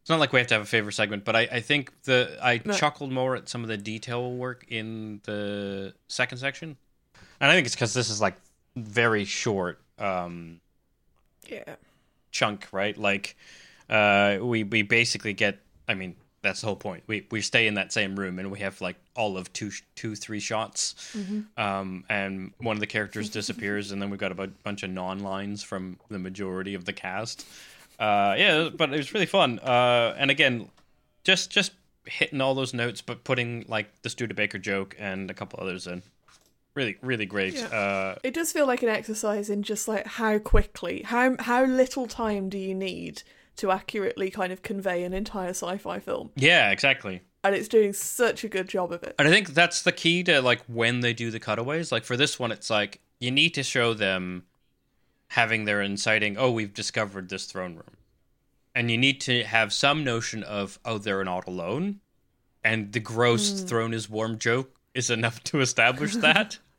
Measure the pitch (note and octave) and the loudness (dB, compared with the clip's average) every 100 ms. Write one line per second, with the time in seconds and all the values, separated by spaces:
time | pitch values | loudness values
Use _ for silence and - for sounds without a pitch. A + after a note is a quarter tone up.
0 | - D#3+ C#3+ C3 A#2+ A2 G#2 A#2 G#2 G2 | 0 2 4 4 4 2 2 0 0 0
1 | G#2+ G#2 G2 A2+ A2+ A#2+ A#2+ D3 C3 - | -2 -2 0 2 2 0 0 0 -2 -8
2 | - B2+ G2+ C#2+ B2 A#2+ - G2+ D3 D3 | 2 4 2 0 2 2 0 0 0 0
3 | C#3+ C3 C3 B2 F#2 B2 A2+ A2 G2+ A2 | -6 -2 0 -2 -6 -8 -6 -6 -6 -8
4 | B2 A#2+ B2 B2 B2+ B2 - A2+ A2 A2+ | -6 -6 -4 -6 -8 -10 -10 -8 -6 -8
5 | A2 G#2 - G#2 G2+ G2+ G2+ G2 G2 - | -10 -10 -8 -6 -4 -6 -6 -6 -10 -12
6 | - - - B2 C3+ C#3 E3 C#3 _ _ | -8 -4 -4 -2 -6 -6 -12 -16 _ _
7 | _ _ - - C#3 F3+ B2 - A#2 B2 | _ _ -20 2 6 6 4 0 -2 0
8 | A2+ G#2 G2+ - _ _ _ - A2 G#2+ | -2 2 0 0 _ _ _ -14 -4 2
9 | A#2 G#2+ G2+ - B2 G2+ F2+ D2+ _ - | 4 4 0 -2 0 0 -2 -6 _ -6
10 | G#2 F#2 F2 F2 E2 E2 _ _ _ _ | -4 -2 -4 -10 -14 -18 _ _ _ _
11 | _ _ _ _ - B3 - - _ _ | _ _ _ _ -16 -16 -14 -18 _ _
12 | _ _ _ - A#2 G2+ - F#2+ G2+ F#2+ | _ _ _ -2 -2 -2 -8 -2 -2 0
13 | G#2 G2+ G2+ - - - - _ - A2 | 0 0 -2 -14 -20 -20 -20 _ 0 4
14 | G#2 G2+ G2+ G2 A#2+ A#2 G2+ A2 G#2 A#2 | 6 6 6 2 0 -2 0 2 4 4
15 | A#2 G#2 A2 F#2+ G#2 G2+ _ _ - G2+ | 4 0 -4 0 0 0 _ _ -6 -4
16 | F#2 F2 _ _ G2+ F#2 A2 F#2+ G#2 E2+ | -6 -12 _ _ -4 -2 -4 -4 -6 -10
17 | - G#2+ - A2 G2+ B2 A2+ G#2 F#2+ A2+ | -6 -6 -4 -4 2 4 4 2 -2 -2
18 | G2 G2 F#2+ F2+ G2 G2 G2 F#2+ F2+ F2+ | -2 -2 -4 -6 -8 -6 -8 -6 -8 -8
19 | _ - G#2+ F#2+ F#2 - G#2+ - - - | _ -4 -2 -2 -8 -8 -8 -10 -16 -12
20 | A2+ G#2+ - G#2+ - A2 G#2+ - - - | -10 -8 -8 -8 -4 -4 -4 -4 -6 -6
21 | - G#3+ F#3+ G#3 G#3+ - G#2 G2 F#2+ F#2 | -12 -10 -6 -6 -6 -4 -2 -2 -4 -8
22 | - G#2 G2 F#2+ F#2+ - A#2+ G#2+ G#2 A2 | -4 -4 -4 -6 -10 -8 -4 -2 -2 -4
23 | G2+ A2 G#2+ A2 G2+ G2 G2+ G#2 G2 G2 | -4 -6 -8 -6 -8 -6 -6 -4 -6 -6
24 | G2+ G2 G2 F#2 G2 - G#2+ G2+ G2 F#2 | -6 -6 -6 -6 -10 -10 -10 -8 -8 -6
25 | F#2 F#2+ G2 F#2+ G2+ G#2 - F#2+ F#2 F2+ | -6 -6 -6 -6 -6 -8 -8 -8 -8 -12
26 | - G2+ F#2 F#2+ G2 F#2 F#2+ G2 F2+ G2 | -12 -10 -8 -8 -6 -6 -6 -8 -8 -8
27 | F#2+ F#2+ A#2 - - - - - - - | -6 -6 -6 -10 -14 -20 -20 -20 -16 -2
28 | G#2+ G2+ G2+ G2 G3 D#3 D#3+ - D#3 D3 | 4 6 6 6 6 6 2 0 0 0
29 | C#3 A3 F3 G3 D3 A2+ C3 B2 B2 A#2+ | -2 -2 2 4 4 2 2 4 6 6
30 | A#2 - C#3 C#3 C#3+ A#2+ F#2+ _ _ _ | 4 2 2 4 4 2 -6 _ _ _
31 | _ _ - F#3 - - F#3 - _ _ | _ _ 2 2 2 0 0 -2 _ _
32 | - - - C#3+ C3 C3+ C3 B2 A#2+ G#2 | -10 -2 -2 0 0 2 0 -2 -4 -4
33 | - A#2+ - B2 A#2+ A#2 G#2 A2 G#2+ _ | -10 -8 -2 -2 -2 -6 -4 -4 -4 _
34 | A2+ - A#2 G2+ G#2 G#2 G2+ G2 G2 - | -10 -6 -6 -2 -2 -2 -4 -4 -4 -8
35 | G2+ F#2+ F#2+ F#2 F#2+ - F#2 F2+ F2+ F2+ | -8 -6 -8 -10 -12 -8 -8 -8 -8 -10
36 | - _ _ - _ _ _ - B2 F#2+ | -12 _ _ -20 _ _ _ -4 -4 -4
37 | B2+ A#2+ G2+ G#2 F#2+ C4+ A#3 A2+ G2+ G2 | -4 -2 -2 -2 -2 -2 -4 -2 0 0
38 | F#2+ F#2+ C4 C#4+ E4 E4+ C#4 B3 A#3 G#3+ | -2 -4 -4 -2 -2 0 2 2 0 -2
39 | G#3+ G#3+ G#3+ G#3 G#3 G3+ G3+ G#3 - G#3 | -4 -4 -2 -2 -2 -4 -4 -4 -4 -4
40 | - - A3 G#3+ G#3+ - G3 - F3 - | -4 -2 2 2 6 6 6 2 -8 -6
41 | - A#3 B3+ B3+ A#3+ B3 C4 B3+ B3+ - | -2 2 4 2 2 4 4 6 4 2
42 | A#3+ - A3 G#3 F#3+ G3 F#3+ F#3+ F#3+ E3+ | -6 -4 -2 -2 -4 -6 -4 -4 -4 -6
43 | E3+ - - _ _ - G3+ F#3 - A3 | -10 -12 -16 _ _ -4 0 0 0 -4
44 | F#3+ - F#3+ G#3+ F#3 F#3 - G3 F#3+ F3 | -2 -2 -4 -2 -4 -4 -8 -4 -2 -2
45 | F3+ F#3 G#3+ G3+ F3+ F#3 F3 G3 - F#3 | -2 -4 -6 -6 -6 -4 -6 -6 -6 -8
46 | - - - - C#3 E3+ G#2+ G2 C#3 C3 | -6 -6 -6 2 6 6 6 4 2 0
47 | G2+ F#2 - _ G3 G3+ G#3 A3 G#3 G3+ | -2 -10 -12 _ 0 0 4 4 4 2
48 | - - A#3 - G#3+ G3 F#3 G3 F3 - | -6 0 2 0 -4 -4 -4 -2 -4 -6
49 | - - D3 F#3+ F#3 C#3+ E3+ - - F3 | -4 4 6 6 6 4 4 4 0 2
50 | E3+ E3+ F3+ D3 B2+ A#2+ - A#2 A#2 B2 | 4 4 4 4 6 2 0 0 2 2
51 | A#2+ A#2 A#2 A2 - G#2+ A#2+ D#3 E3 A2+ | 0 0 -4 -6 -2 -2 -2 -2 -2 -4
52 | - B2 C#3+ - A#2+ G#2+ - G#2+ G#2 - | -2 2 2 0 -4 -4 0 0 0 -4
53 | _ - B2 C3+ D#3+ D3 C3 C3 A#2 A2 | _ -8 -2 2 2 2 -2 2 2 2
54 | G2+ F#2+ F2+ F2+ - _ _ _ _ _ | 0 0 -2 -8 -12 _ _ _ _ _
55 | _ _ - - A2+ A2 G#2+ G#2 G2 G2+ | _ _ -4 0 2 2 0 0 0 -2
56 | - A2 G#2 G2+ C3 A2+ G#2 G2+ G2+ - | 2 2 2 2 2 2 -2 -6 -6 -2
57 | G#2+ G2 F#2 F#2+ - F#2+ F#2 E2 - - | -4 -6 -10 -10 -8 -8 -8 -10 -18 -20
58 | _ _ _ _ _ _ _ B2+ A#2+ A#2 | _ _ _ _ _ _ _ -2 0 4
59 | C3+ C#3 - B2 G#2+ A2+ A2 - C#3+ D3+ | 2 2 0 0 2 2 2 2 2 2
60 | C#3+ A#2 A2+ A2+ G#2 G#2 G2 - A2+ A2 | 0 -2 -2 -6 -6 -4 -6 -6 -6 -4
61 | G#2 G2 F#2+ F2+ F#2 F#2 E2+ B2 G3 G3+ | -2 -2 -2 -4 -6 -6 -4 -2 -4 -6
62 | _ _ _ _ _ _ A2 A2 G2+ A2 | _ _ _ _ _ _ -2 0 -2 -6
63 | A2 A2+ A#2+ A#2 G3+ G3 F#3 A#2 A2+ A2+ | -4 2 4 4 2 -2 -2 -2 0 -2
64 | G#2+ G#2+ A2 A2 A#2+ A#2+ C3 _ _ B2+ | -4 -4 -2 -2 0 0 -2 _ _ -4
65 | B2 A#2 A2+ - - D3+ C3 - A#2 C3 | 0 2 0 -2 -4 0 2 4 4 4
66 | D3 A3 F3 D#3+ G#3+ - _ | -2 2 4 4 2 -6 _